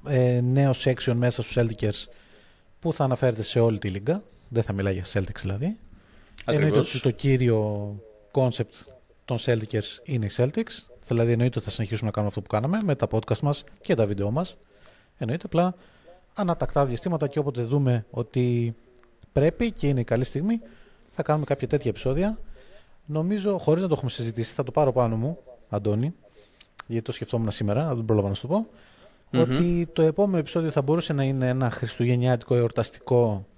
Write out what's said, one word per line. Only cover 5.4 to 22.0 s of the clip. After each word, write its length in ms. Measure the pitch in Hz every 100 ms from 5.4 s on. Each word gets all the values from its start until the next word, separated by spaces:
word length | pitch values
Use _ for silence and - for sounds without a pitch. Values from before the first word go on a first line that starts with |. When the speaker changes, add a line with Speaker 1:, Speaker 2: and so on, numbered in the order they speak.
Speaker 1:
δηλαδή. 360 | 95 98 160 220 - - _ - - - -
Speaker 2:
Ακριβώς. 220 | 151 151
Speaker 1:
Εννοείται 100 | 147
ότι 200 | - 127
το 120 | 135
κύριο 840 | 110 139 131 123 110 107 104 104 101 - - _
concept 540 | - 127 113 117 - - - _ _ -
των 120 | 120
Celtics 440 | - 117 110 110 - -
είναι 220 | - 127 104
οι 40 | -
Celtics. 460 | 151 185 226 - - - -
Δηλαδή 240 | 117 117
εννοείται 260 | 117 123 117
ότι 100 | -
θα 60 |
συνεχίσουμε 320 | - 107 110 113
να 60 |
κάνουμε 160 | 104 104
αυτό 140 | -
που 60 | -
κάναμε 320 | 107 127 202
με 120 | 208 139
τα 120 | -
podcast 280 | - - 113
μας 240 | 147 147 - -
και 140 | - 151
τα 100 | 104
βίντεο 260 | 101 101
μας. 240 | 127 180 - _ _ - - _ _
Εννοείται, 260 | 113 160 196
απλά 280 | 160 180 180 - _ - - _
ανατακτά 520 | - 190 170 131 - 139
διαστήματα 420 | 117 - 165 143
και 120 | 151
όποτε 220 | 143 120
δούμε 440 | 117 143 135 120 -
ότι 640 | - 120 131 123 120 117 113 _ _ _ _ -
πρέπει 380 | - 151 170 240
και 160 | - 143
είναι 120 | 131
η 40 |
καλή 200 | 117 117
στιγμή, 360 | - 135 190 226 - - - _ _
θα 120 | -
κάνουμε 220 | 156 151 147
κάποια 220 | 139 127
τέτοια 220 | 147 123
επεισόδια. 500 | -